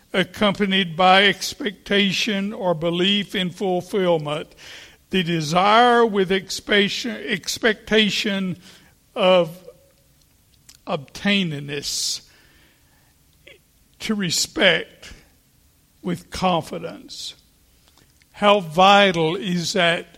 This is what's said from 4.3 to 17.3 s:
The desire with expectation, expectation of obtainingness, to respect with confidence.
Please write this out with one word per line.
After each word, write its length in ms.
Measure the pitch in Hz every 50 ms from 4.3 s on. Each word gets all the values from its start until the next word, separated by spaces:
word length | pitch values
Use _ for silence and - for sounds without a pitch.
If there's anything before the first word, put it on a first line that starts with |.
| 147 160 - - - _ - - - - - - - _ _ _
The 100 | - 190
desire 840 | 180 160 175 165 156 143 165 175 190 208 214 226 247 247 240 233 233
with 280 | 233 196 202 190 170
expectation, 800 | 190 196 175 - - - - - 220 202 202 196 - - - 247
expectation 1500 | 214 208 - 294 220 160 - - - - - 226 208 214 - - 208 220 214 202 - - - 220 196 196 190 185 160 - - - - - _ _ _ _ _ _ _
of 460 | - 196 185 185 180 170 160 170 - - - - _ _ _ _ _ _ _ _ _ _ _ _ _ _ _ _ _ _ - - _ _ -
obtainingness, 1400 | 185 165 135 - _ - - 202 202 196 190 165 147 143 143 143 147 143 143 - - - - - - - - _ _ _ _ _ _ _ _ _ _ _ _ _ _ _ _ _ _ _ _ _ _ _ _ - - _ _ _ _ _ _ _ _ _
to 160 | - - 220
respect 1000 | 208 190 170 - - - - - 320 220 185 160 170 - - - _ - - - - _ _ _ _ _ _ _ _ _ _ _ _ _ _ _ _
with 280 | - 190 175 - - _
confidence. 1080 | - - 185 185 180 160 151 - - 170 165 165 - - 85 - - - - -